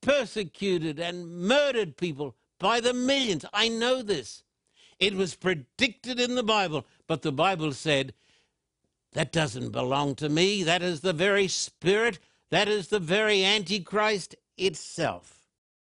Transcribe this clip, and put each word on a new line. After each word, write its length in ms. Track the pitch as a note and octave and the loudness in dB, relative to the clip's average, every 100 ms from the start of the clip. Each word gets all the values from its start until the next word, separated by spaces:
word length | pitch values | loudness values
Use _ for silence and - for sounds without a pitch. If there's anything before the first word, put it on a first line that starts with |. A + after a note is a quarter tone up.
persecuted 1000 | - C#4+ A3 A3 E3+ - G3 F3+ D#3+ D3 | 2 2 0 -4 -8 -4 0 0 -2 -4
and 480 | E3+ F3+ E3+ F3 F#3 | -6 -6 -10 -4 2
murdered 480 | C#4 C#4+ A#3+ F#3 - | 4 4 0 -2 -4
people 400 | F3+ C#3 C#3+ - _ - | -4 -4 -8 -10 _ -2
by 220 | G3+ A#3 | 0 2
the 120 | A#3 | 2
millions. 520 | B3 B3 C#4 B3 D#3+ - | 0 2 2 2 -2 -2
I 160 | G3+ A3+ | 0 0
know 320 | A3+ A#3+ C4 | 0 0 0
this. 420 | G#3+ E3+ A2+ - _ _ _ _ _ - | -2 -4 -6 -14 _ _ _ _ _ 0
It 160 | F#3+ F#3+ | 0 2
was 180 | F#3 - | -2 -2
predicted 840 | F#3 E3+ B2 - B3 - A#3+ B3 | -2 -2 -4 -2 -2 -2 -6 -2
in 160 | B3 B3 | 0 2
the 80 | |
Bible, 420 | G#3+ G#3+ F#3 D3 - _ - | 2 2 2 -2 -6 _ -4
but 140 | D#3+ | -2
the 100 | C#3 | -2
Bible 400 | C3+ F3+ F#3 D#3 | 2 2 2 -2
said, 420 | C3 D#3 C#3 C3+ - _ _ _ _ _ _ _ _ _ | -2 0 2 0 -8 _ _ _ _ _ _ _ _ _
"That 180 | D3 D3 | -6 -2
doesn't 400 | E3 D#3 B2+ B2 | -2 -2 -4 -8
belong 440 | A2+ B2+ C#3 C#3+ C3+ | -4 -2 0 -2 -2
to 120 | D3 | -2
me. 340 | D3+ F#3+ G#3 | 2 2 2
That 220 | D#3+ F3 | 2 0
is 160 | F3+ D#3+ | 0 -2
the 140 | F3+ | -2
very 340 | D#3 G3 G3+ F#3+ | 0 2 2 0
spirit, 720 | - - - D#3+ G#3 A#3 F3+ _ _ _ | -2 -8 -4 0 2 0 -2 _ _ _
that 180 | E3 G3+ | 0 2
is 220 | G#3 E3+ | 0 -2
the 100 | G#3 | -4
very 460 | D#3+ G3 A3 G3+ F#3+ | 0 0 2 2 4
Antichrist 880 | G#3+ F3+ G#3 E3+ G3+ G#3+ G#3 - - _ - | 2 0 -4 -2 0 0 0 -6 -18 _ -4
itself." 880 | F#3 D#3 - - C#3 F2 - _ _ _ _ _ _ | -4 -4 -8 -4 -4 -4 -12 _ _ _ _ _ _